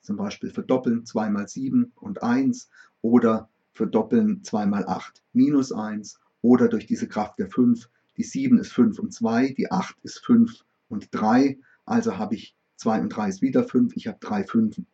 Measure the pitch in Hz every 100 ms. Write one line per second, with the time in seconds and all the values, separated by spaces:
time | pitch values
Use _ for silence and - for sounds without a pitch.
0 | - 101 101 - 104 - - 127 123 117
1 | - 113 107 101 104 - 131 123 120 _
2 | 104 95 117 123 135 120 - _ - _
3 | 117 120 117 110 - _ _ - 104 110
4 | - 120 107 98 - 107 101 101 92 92
5 | - _ _ 120 135 147 127 113 107 107
6 | 104 - _ _ 117 123 117 110 - 117
7 | 113 - 104 - 98 - 123 117 - _
8 | _ - 80 139 135 117 101 - 113 98
9 | 107 - 113 113 135 135 95 - - -
10 | - - - 240 - - _ _ _ 104
11 | - - 107 120 139 139 _ _ - 117
12 | 110 95 104 95 - _ _ _ 113 110
13 | 107 107 101 95 135 131 120 123 120 -
14 | 117 101 - 104 98 113 110 - -